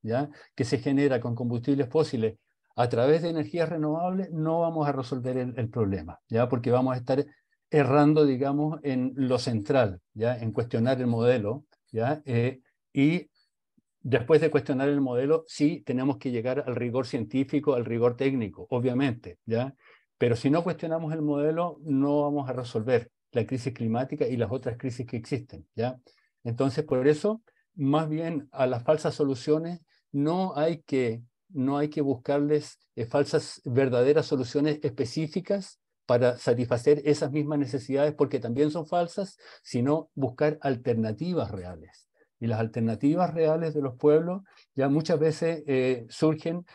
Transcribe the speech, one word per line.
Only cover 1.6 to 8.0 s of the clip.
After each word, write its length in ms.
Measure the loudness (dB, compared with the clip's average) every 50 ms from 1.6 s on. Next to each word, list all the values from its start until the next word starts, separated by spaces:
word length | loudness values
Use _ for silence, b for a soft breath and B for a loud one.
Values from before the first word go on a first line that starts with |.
| -2 0 0 0 0 0
fósiles 480 | 0 0 0 0 0 -2 -2 -2 -2 -6 _ _ _ _ _ _ _
a 120 | 0 0 0
través 340 | 2 2 4 4 4 2 2
de 80 | -2
energías 380 | -4 -4 -4 -4 -2 -2 -2 -2
renovables, 640 | -2 -2 -2 -2 -2 -2 -2 -2 -2 -4 -4 -6
no 300 | -4 -4 -2 0 0 0
vamos 260 | 0 0 0 0 0
a 60 | 0 -2
resolver 440 | -2 -4 -6 -6 -6 -4 -4 -4
el, 180 | -4 -4 -4 -4
el 120 | -6 -6 -4
problema, 520 | -2 -2 -2 0 -2 -4 -6 -10 -14 -16 _ -2
¿ya? 200 | 0 0 2 2
Porque 220 | 0 0 2 2
vamos 240 | 2 2 2 2 -2
a 40 | -2
estar 280 | -2 -2 0 0 0 b b b b b b b b _
errando, 540 | 2 2 4 4 6 6